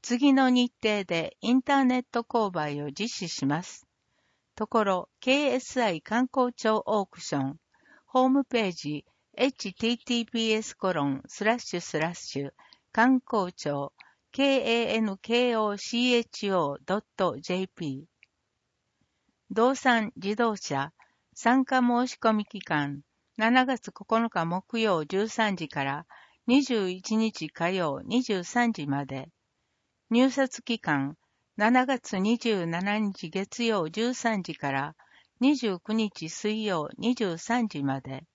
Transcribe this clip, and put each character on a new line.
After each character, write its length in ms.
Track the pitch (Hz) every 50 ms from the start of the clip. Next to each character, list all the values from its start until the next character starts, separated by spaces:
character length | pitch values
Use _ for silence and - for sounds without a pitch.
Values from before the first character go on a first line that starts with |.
次 320 | - - 240 240 277 285 269
の 160 | 269 262 254
日 220 | 254 247 247 240 _ _
程 220 | - 214 214 208 196
で 340 | - 175 165 160 - - _
イ 120 | - 214 247
ン 80 | 262
タ 180 | - - 277 277
ー 40 | 269
ネ 160 | 247 254 254
ッ 60 | 247 _
ト 120 | - 233 233
購 280 | _ - 233 220 196
買 300 | 180 170 151 147 143 147
を 100 | 147 147
実 360 | 139 - 202 240 - - 185
施 20 | 165
し 160 | - - 143
ま 180 | 135 147 160 180
す。 220 | - - - _ _ _ _ _ _ _ _ _ _ _ _ _ _ _
と 120 | - 214
こ 160 | - - 226 214
ろ、 260 | 196 190 180 - _ _ _
ケ 300 | - 254 262 285 302 269
ー 40 | 247
エ 40 | 262
ス 240 | - - - 254 240
ア 60 | 208
イ 120 | 175 156
観 260 | _ - 214 233 262
光 260 | 254 - 269 247 247 240
庁 280 | - - 220 220 214 -
オ 180 | - 220 214 196
ー 40 |
ク 140 | _ - 165
シ 140 | - - -
ョ 40 | 143
ン、 200 | 135 135 143 - _ _ _ _ _ _ - _ _
ホ 200 | _ - 254 254
ー 40 | 262
ム 160 | 262 277 269
ペ 240 | _ - 233 220 190
ー 20 |
ジ、 340 | 175 - - 147 151 143 - _ _ _ _ _ _
エ 120 | - 254
イ 60 | 277 262
チ 200 | - - 202 185
テ 200 | _ - 226 240
ィ 40 |
ー 60 | 233 -
テ 100 | - 240
ィ 100 | 233 233
ー 60 | -
ピ 80 | - 226 226 226
ー 80 | 214
エ 40 | 214 220
ス 100 | - -
コ 180 | _ - 190 180
ロ 120 | 160 143
ン 160 | 143 156 170 -
ス 160 | - - - 202
ラ 120 | 214 233
ッ 40 | 247
シ 180 | - - -
ュ 20 | 175
ス 200 | - - - 151
ラ 100 | 156 170
ッ 40 | 175
シ 300 | - - - - - 139
ュ 60 | 139 _ _ - - - _ _ _
観 280 | _ 226 226 254 269 254
光 340 | _ - - 214 185 180 -
庁、 400 | - - 151 143 143 143 139 _ _ - _ _ _ _ _
ケ 260 | - - 277 277 269
ー 40 | 262
エ 320 | - - 233 233 233 - 214
ー 20 |
エ 60 | 226
ヌ 160 | 220 208 196
ケ 380 | 190 - - 233 240 247 247 233
ー 60 | 220
オ 140 | 214 208 202
ー 20 |
シ 340 | 202 - - - 233 247 254
ー 40 | 247
エ 40 | 240
イ 60 | 226
チ 260 | _ - - 214 202
オ 260 | 190 180 156 143 139
ー 20 | - _
ド 140 | - 185
ッ 60 | 214 - _ _
ト 220 | - 190 175 -
ジ 160 | 135 160 - 180
ェ 80 | 185 190
ー 40 | 185 _
ピ 300 | - 175 147 135 135 156
ー。 120 | _ _ _ _ _ _ _ _ _ _ _ _ _ _ _ _ _ _ _ _ _ _ _ _ _ _ _ _ _
道 240 | 196 220 226 254 269
産 360 | - - 262 240 226 214 196 -
自 200 | - 180 196 214
動 200 | 214 240 233 214
車、 360 | 196 - - 147 135 135 156 _ _ _ _ _ _ _ _ _
参 280 | - - 233 247 269 262
加 160 | - 262 262
申 260 | 247 240 240 240 254
し 100 | 247 - -
込 140 | - 226 220
み 120 | 214 208
期 140 | _ - 196
間、 400 | - - 165 151 143 143 143 143 - _ _ _ _ _ _
七 280 | - 214 226 247 254 254
月 260 | 254 - 214 - -
九 360 | - - 202 _ 226 226 233
日 180 | 226 - 180 165
木 340 | 170 175 185 - _ - 226
曜 260 | 220 214 185 160 151
十 220 | 151 190 190 214
三 280 | 220 - - 220 208 196
時 140 | 175 165 147
か 140 | - 147 139
ら 240 | 139 139 147 170 _ - - - _ _ _ _
二 160 | - 240 277 277
十 260 | 269 254 220 196 185
一 280 | 185 190 - - 214
日 340 | 220 220 220 214 - 160 156
火 180 | _ - 170 170
曜 320 | 190 190 175 151 139 135 -
二 200 | - 190 247 254
十 200 | - 208 185 175
三 300 | - - 240 240 233 220
時 140 | - 147
ま 180 | 143 139 143 143
で。 240 | 135 139 131 135 165 _ _ _ _ _ _ _ _ _ _ _ _ _ _ _ _
入 220 | 226 240 254 269
札 320 | 247 277 269 254 - - -
期 160 | - 233 220
間、 360 | - - 151 139 135 139 156 _ _ _ _ _ _ _ _
七 280 | - 208 226 247 254 254
月 320 | 247 269 240 _ - -
二 220 | 190 190 214 240 233
十 260 | - 233 214 190 170
七 340 | 165 165 175 185 202 208 214
日 300 | 214 202 190 - - 165
月 340 | - 190 196 - - - 240
曜 260 | 226 220 196 165 160
十 240 | 165 214 226 240 254
三 260 | - - 233 220 196
時 140 | 170 - 160
か 160 | - - 143
ら 240 | 139 139 139 151 - _ - _ _ - _ _ _ _
二 160 | 240 277 302
十 240 | 254 247 220 185 175
九 140 | _ - 214
日 360 | 220 220 202 _ - 160 160
水 340 | - - - 208 214 220 214
曜 260 | 208 185 160 151 - -
二 160 | - 175 233 254
十 240 | - 226 190 165
三 300 | 165 - - 226 247 233
時 160 | 208 - 147 139
ま 180 | 139 135 135
で。 240 | - 131 135 131 160 _ _